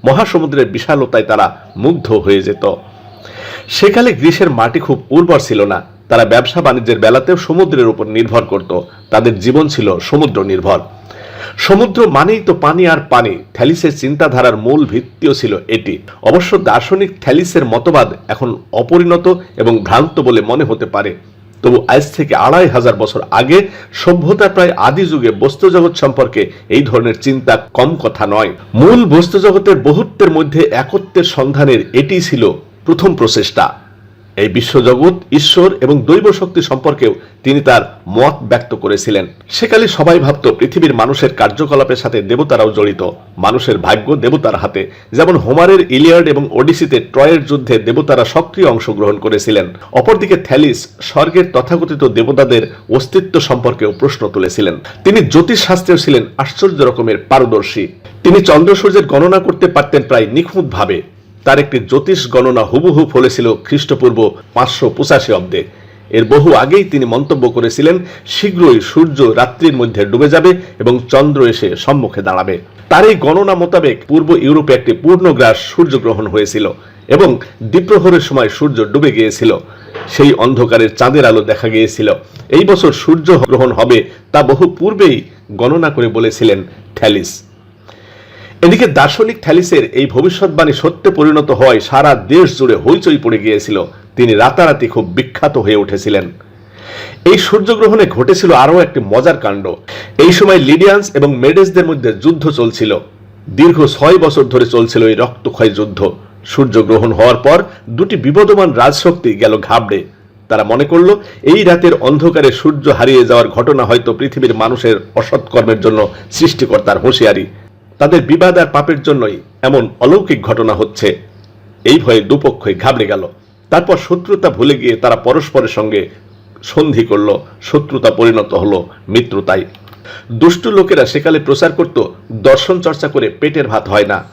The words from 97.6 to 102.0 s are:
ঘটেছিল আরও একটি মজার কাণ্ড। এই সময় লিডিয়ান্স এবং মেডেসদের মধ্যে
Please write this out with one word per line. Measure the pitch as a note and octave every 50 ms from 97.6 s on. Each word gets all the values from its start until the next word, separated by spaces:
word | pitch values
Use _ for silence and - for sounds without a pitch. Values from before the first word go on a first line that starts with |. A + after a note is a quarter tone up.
| G3 G#3 A#3 G#3 A3 G#3 G#3 A3 G3
ঘটেছিল | - - A2 B2+ - F#3 F3+ - F3 D#3+
আরও | B2 C3 C#3+ E3+ F3+
একটি | E3 - - -
মজার | A2+ G2 G#2 B2 C3 E3+ D#3
কাণ্ড। | - - G#2 G2 G2+ F#2+ F#2 E2 - - - - - - - -
এই | - D3 F3
সময় | F3+ F3+ G#3 G3 F#3+
লিডিয়ান্স | F3 C3+ C3 D3 E3 F#3 G3+ G3+ G#3 G3+ G3+ -
এবং | D3+ C#3+ C#3+ C#3
মেডেসদের | B2 B2 C#3+ E3 F#3+ F#3+ F3+ - F#3 E3+
মধ্যে | D#3+ D#3+ C#3